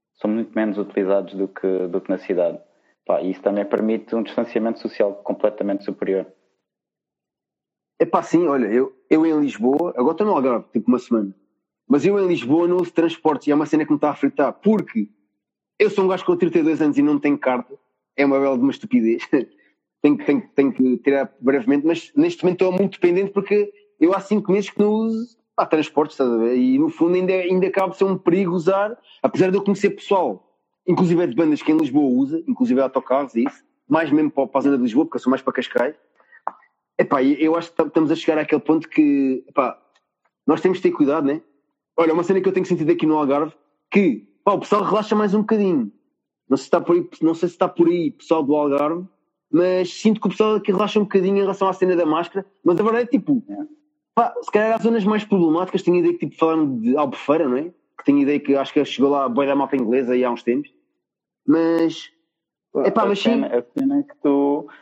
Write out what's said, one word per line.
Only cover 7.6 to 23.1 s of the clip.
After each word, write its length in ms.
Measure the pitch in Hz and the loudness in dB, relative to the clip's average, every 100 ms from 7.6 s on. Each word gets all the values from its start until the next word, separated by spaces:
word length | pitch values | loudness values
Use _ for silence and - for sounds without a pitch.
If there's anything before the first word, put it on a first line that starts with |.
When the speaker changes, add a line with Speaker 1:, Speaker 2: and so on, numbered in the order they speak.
| _ _ _ - | _ _ _ -6
Speaker 2:
Epá, 220 | 170 180 | -2 -2
sim, 240 | - 165 170 | 0 0 2
olha, 200 | 139 104 | 0 0
eu, 260 | 120 135 _ - | 0 -2 _ 0
eu 160 | 156 160 | 2 2
em 140 | 151 | 0
Lisboa, 520 | 143 104 120 143 175 123 | -2 -2 0 0 -2 -2
agora 160 | 131 | -2
estou 140 | 165 208 | 0 0
no 60 | |
Algarve, 320 | 165 131 113 - | 0 0 -2 -4
tipo 160 | 113 113 | -4 0
uma 100 | 127 | 0
semana, 340 | - 113 98 - _ _ _ _ - | 0 -2 -2 -10 _ _ _ _ 0
mas 180 | 143 190 | 2 2
eu 120 | 202 | 0
em 100 | 185 | 0
Lisboa 400 | 165 120 160 175 | -2 0 0 2
não 80 | 180 | 0
uso 160 | 175 | -2
transportes 560 | - 165 - 156 139 147 | 0 -2 0 -2 -2 0
e 20 | |
é 40 | |
uma 120 | 147 147 | 0 0
cena 180 | 156 | -2
que 60 | 151 | 0
me 60 | 147 | 0
está 140 | 151 | 0
a 40 | |
fritar, 380 | 143 139 - 135 - | -2 -4 0 -2 0
porque 460 | 202 214 156 113 104 _ _ _ _ _ _ - | 0 0 -2 -6 -8 _ _ _ _ _ _ -2
eu 100 | 214 | 0
sou 140 | 202 | 2
um 40 | 185 | 0
gajo 160 | 185 | 0
com 120 | - 170 | -2 0
trinta 220 | 175 165 | 2 2
e 20 | |
dois 180 | 156 151 | 2 2
anos 160 | 151 135 | 0 2
e 60 | |
não 160 | 147 143 | 2 2
tenho 180 | 147 139 | 0 0
carta, 380 | 131 123 - - _ _ _ - | 0 -2 -6 -18 _ _ _ -2
é 80 | |
uma 140 | 139 135 | 0 2
bela 180 | 139 131 | 0 0
de 60 | |
uma 80 | 135 | 0
estupidez, 540 | - - 123 113 117 - | -2 -2 0 2 -2 0
<laughs> 720 | 139 110 _ _ _ _ _ | -2 -2 _ _ _ _ _
tenho, 160 | 147 143 | 0 2
tenho, 240 | - 139 - | 0 -2 -2
tenho 180 | - 139 | 0 0
que 260 | - 127 120 | 2 0 2
tirar 340 | 139 139 131 _ | 0 0 -2 _
brevemente, 440 | 123 135 113 143 156 | -2 0 0 0 0
mas 260 | 165 - | -2 -4
neste 300 | 143 170 175 | 0 0 0
momento 180 | 180 180 | -2 0
estou 80 | 185 | 0
muito 200 | 185 190 - | 0 -2 0
dependente 320 | 175 | 0